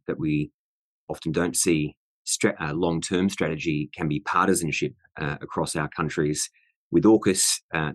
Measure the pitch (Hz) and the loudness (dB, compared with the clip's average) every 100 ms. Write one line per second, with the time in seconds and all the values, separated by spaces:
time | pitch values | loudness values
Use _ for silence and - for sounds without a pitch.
0 | - 78 78 76 73 _ _ _ _ _ | -8 -4 0 0 -2 _ _ _ _ _
1 | - 78 82 80 87 - 92 80 73 - | -14 -8 -4 0 0 0 2 2 0 -6
2 | _ _ - - 104 - 78 80 87 82 | _ _ -6 -2 0 -2 -4 -2 -2 -2
3 | - 90 98 - 80 78 82 73 73 - | -2 0 0 0 -2 -2 -4 -4 -6 -4
4 | 80 73 - 90 95 87 80 - 76 - | -4 -4 -2 2 2 2 0 -2 -4 -6
5 | _ 78 76 - - - 78 80 76 - | _ -8 -6 -6 -6 -4 -4 -4 -4 -4
6 | 78 82 76 76 - _ _ _ _ 85 | -4 0 0 -2 -6 _ _ _ _ 4
7 | 104 107 101 92 - - _ 82 76 | 6 6 6 2 2 -2 _ -2 -2